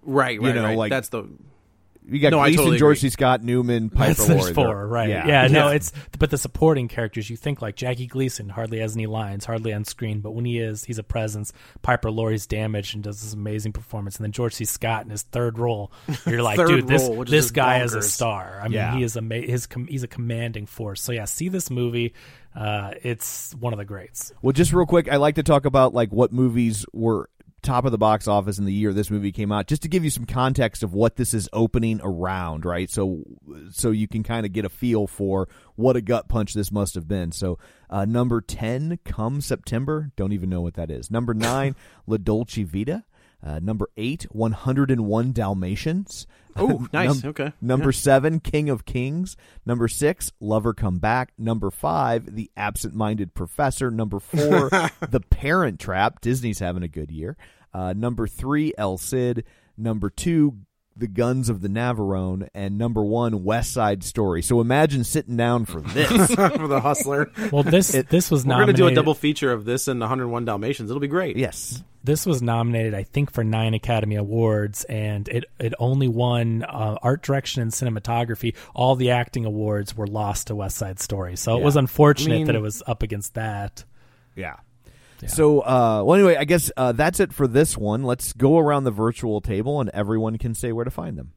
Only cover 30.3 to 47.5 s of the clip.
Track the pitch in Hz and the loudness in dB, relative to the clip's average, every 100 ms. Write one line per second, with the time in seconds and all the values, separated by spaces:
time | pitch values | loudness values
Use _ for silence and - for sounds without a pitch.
30.3 | 127 131 135 113 - 101 95 113 - 120 | 0 0 2 0 0 -4 2 2 2 -2
31.3 | 110 87 107 113 123 113 110 98 85 90 | -2 -4 0 2 2 0 -2 -4 -4 -4
32.3 | 95 87 78 87 87 92 - 95 85 - | -4 -4 -4 -4 -4 -4 -2 -2 -4 -10
33.3 | - 73 71 82 - 123 107 107 113 104 | -20 -20 -18 -14 -2 0 2 0 -4 -4
34.3 | 117 107 98 101 - 123 113 101 - 98 | -4 -4 -4 -6 -4 0 0 0 -2 -2
35.3 | 95 92 - _ - 123 127 101 117 - | -2 -4 -8 _ 0 2 2 2 -2 0
36.3 | 117 101 107 95 104 98 92 80 98 85 | -2 0 -4 -4 -2 -2 -4 -4 -4 -4
37.3 | - 95 85 - _ _ 98 101 120 123 | -4 -4 -6 -10 _ _ -4 0 2 2
38.3 | 117 - - 110 127 156 175 - - 110 | 0 -4 -8 -4 -4 -4 -8 -8 -6 -4
39.3 | 143 143 - - 117 139 156 151 - 98 | -4 -4 -6 -4 -4 -2 -4 -6 -4 -4
40.3 | 101 92 90 87 80 80 67 - 113 120 | -2 -2 -4 -4 -6 -8 -8 -4 -4 -2
41.3 | 110 117 131 139 131 - _ - 110 98 | -2 0 0 -2 -4 -16 _ -4 -2 0
42.3 | 107 117 - 95 92 113 190 - _ _ | 0 0 -4 -4 -4 -4 -6 -10 _ _
43.3 | _ 73 76 90 110 98 - 117 160 - | _ -10 -6 -4 -4 -4 -4 -6 -6 -10
44.3 | 107 113 104 131 135 135 127 104 110 123 | -2 -2 -2 -2 0 2 2 2 0 0
45.3 | 120 101 98 92 101 160 175 196 - - | -2 -2 -2 -4 -4 -2 -4 -6 -14 -18
46.3 | _ _ - 226 196 123 151 175 139 135 | _ _ -2 0 0 -2 0 2 0 -2
47.3 | 151 143 | -6 -6